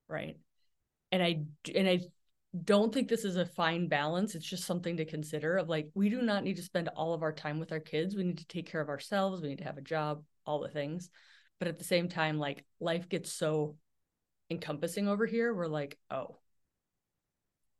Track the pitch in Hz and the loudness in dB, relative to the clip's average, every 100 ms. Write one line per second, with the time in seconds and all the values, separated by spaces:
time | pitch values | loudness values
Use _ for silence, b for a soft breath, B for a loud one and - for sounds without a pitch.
0 | - 156 156 - _ _ _ _ _ _ | -8 -6 -6 -12 _ _ _ _ _ _
1 | _ 185 170 156 151 - - 196 190 180 | _ 2 4 2 -2 -8 -2 4 6 4
2 | 180 - _ _ _ 175 165 202 226 269 | 2 -12 _ _ _ -4 4 6 6 2
3 | - 226 202 180 170 - 165 170 165 147 | 2 0 2 0 0 2 2 4 2 2
4 | 151 175 214 165 - 180 - 175 175 170 | 2 2 0 -2 -6 -6 -2 -2 0 -2
5 | 160 151 151 156 156 185 165 156 151 196 | -2 -4 -4 -2 2 2 2 -2 -2 2
6 | 208 220 233 202 185 190 175 175 165 - | 2 4 2 2 0 -4 -2 -2 -2 -2
7 | 160 165 156 151 151 151 160 160 156 151 | -2 0 0 -2 -4 -4 -4 -6 -2 0
8 | 185 202 180 156 - 170 175 160 147 139 | 0 0 -2 -2 -6 -8 -6 -4 -4 -6
9 | - 202 196 185 147 135 143 143 139 156 | -2 0 2 0 -4 -6 -8 -10 -4 -2
10 | 151 151 - _ - 147 - 151 143 175 | 0 -4 -8 _ -4 -4 -2 -4 -4 -6
11 | 180 B B B B _ 175 165 - 175 | -10 B B B B _ -4 -4 0 2
12 | 175 170 156 151 143 - - _ 165 170 | 2 0 2 2 -2 -6 -14 _ -2 -2
13 | 180 175 - - 156 156 151 151 _ _ | -2 -4 -4 -2 2 2 0 -4 _ _
14 | _ _ _ _ _ 170 156 147 170 202 | _ _ _ _ _ -6 -4 -4 -2 0
15 | 202 202 220 233 233 202 165 151 143 - | 0 2 2 2 0 0 -2 -2 -4 -8
16 | _ 135 - - _ _ _ _ _ _ | _ -6 -6 -12 _ _ _ _ _ _
17 | _ _ _ _ _ _ _ | _ _ _ _ _ _ _